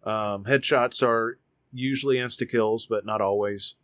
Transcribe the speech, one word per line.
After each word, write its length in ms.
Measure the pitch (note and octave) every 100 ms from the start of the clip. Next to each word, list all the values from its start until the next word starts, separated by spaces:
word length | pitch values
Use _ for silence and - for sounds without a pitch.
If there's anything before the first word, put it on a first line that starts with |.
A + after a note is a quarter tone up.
Um, 420 | - A2 G#2 G2+ G2+
headshots 600 | C#3 - C#3+ B2 - B2+
are 320 | A#2 A2+ - _ _ _
usually 420 | B2+ C3 C3+ C#3 B2+
insta-kills, 720 | B2 - A#2+ A#2 G#2+ A2 -
but 200 | G#2+ G2+
not 140 | G#2+
always. 560 | G2 G2+ G2+ G2+ - -